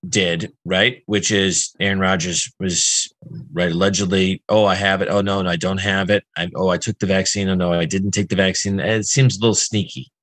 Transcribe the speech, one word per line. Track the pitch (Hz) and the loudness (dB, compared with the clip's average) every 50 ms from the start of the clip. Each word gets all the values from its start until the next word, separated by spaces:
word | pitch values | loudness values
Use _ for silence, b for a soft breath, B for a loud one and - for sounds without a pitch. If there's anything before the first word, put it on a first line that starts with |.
| - 90 | -10 -2
did, | - 104 95 87 85 82 87 98 _ _ _ | 0 0 0 0 0 -2 -4 -8 _ _ _
right? | 85 92 92 101 123 127 - _ | -2 0 2 2 2 0 -4 _
Which | - 104 104 92 - | -2 -2 -2 0 0
is | 107 98 95 95 87 - - - _ _ | 0 2 2 2 0 -2 -4 -4 _ _
Aaron | - 101 98 95 | -2 -2 0 0
Rodgers | 95 92 95 92 80 90 85 82 - - _ _ | 2 0 0 0 -2 -2 -2 -4 -4 -6 _ _
was, | 98 92 87 85 - - - - - - _ _ - - - - - - - | -4 -2 -2 0 0 0 0 -2 -4 -6 _ _ -20 -16 -16 -16 -16 -10 -4
right, | 82 90 87 | -2 0 0
allegedly, | 82 85 95 98 98 90 101 92 95 95 95 92 95 90 _ - | 2 2 2 2 2 0 0 0 2 2 2 2 0 -4 _ 0
"Oh, | 104 110 107 | 2 4 4
I | 98 92 | 4 2
have | 92 101 98 95 95 95 | 2 2 0 2 2 0
it. | - | 0
Oh, | - 101 | 0 0
no, | 98 101 98 98 | 0 0 0 0
no, | 92 90 | 0 -2
I | 87 | -2
don't | 85 82 92 95 98 | -2 -2 -2 -2 -2
have | 98 101 95 98 98 87 | -2 0 0 0 2 2
it. | - 98 - _ _ | 0 0 0 _ _
I, | - 85 90 - | -6 -6 -6 -4
oh, | - 95 92 | -2 0 0
I | 90 85 | 0 0
took | - - 101 _ | -2 -4 -4 _
the | - | 0
vaccine. | 95 95 95 92 - - - 98 95 | 0 0 0 0 0 -2 -2 0 0
Oh, | 95 | 0
no, | 92 90 87 87 | 0 2 2 2
I | 87 85 | 0 0
didn't | 80 98 98 95 101 | 0 0 -2 -2 0
take | 92 101 101 85 | -2 -2 -2 0
the | - | 0
vaccine." | 92 95 95 90 - - 101 98 98 | 2 2 2 0 -2 -2 -2 -2 -2
It | 73 95 110 110 104 | 0 0 0 0 0
seems | - - 139 135 123 98 | 0 2 4 4 4 4
a | 95 | 4
little | 107 117 104 | 2 2 2
sneaky | - - - - 107 95 - - - - - _ _ | 2 0 0 -2 -2 -2 -2 -8 -16 -16 -16 _ _